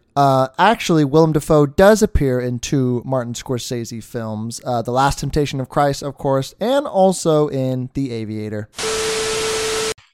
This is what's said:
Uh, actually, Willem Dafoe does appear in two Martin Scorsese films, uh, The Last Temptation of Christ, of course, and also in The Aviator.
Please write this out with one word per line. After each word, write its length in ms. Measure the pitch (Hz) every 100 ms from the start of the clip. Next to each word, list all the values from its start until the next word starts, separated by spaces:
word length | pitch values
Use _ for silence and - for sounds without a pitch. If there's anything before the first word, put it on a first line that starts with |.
| _ -
Uh, 320 | 139 135 131 -
actually, 480 | 190 226 - 160 143
Willem 280 | 156 160
Dafoe 340 | 156 - 156 147
does 340 | - 196 214
appear 380 | 214 - 139 127
in 180 | 123 123
two 440 | - 139 127 120 123
Martin 280 | 131 120
Scorsese 680 | 120 - 123 - 120 113 117
films, 560 | - 120 110 107 113 113 -
uh, 160 | 120
The 80 | 120
Last 280 | 123 139 -
Temptation 400 | 143 156 143 139
of 80 | 127
Christ, 320 | - 143 139
of 160 | 143 -
course, 380 | 143 135 135 -
and 280 | 214 277 294
also 600 | 190 190 180 165 151 151
in 420 | 135 131 127 123
The 180 | - 135
Aviator. 580 | 117 107 107 107 107 107 - - - - - - 440 440 - - - - - _